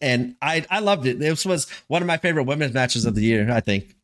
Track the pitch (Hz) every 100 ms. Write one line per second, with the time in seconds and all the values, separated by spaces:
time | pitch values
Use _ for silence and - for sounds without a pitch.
0 | 139 123 123 - 143 165 160 196 208 196
1 | 131 123 151 160 190 175 - - - 160
2 | 175 160 175 156 127 147 143 120 127 120
3 | 113 107 110 113 104 117 110 98 - _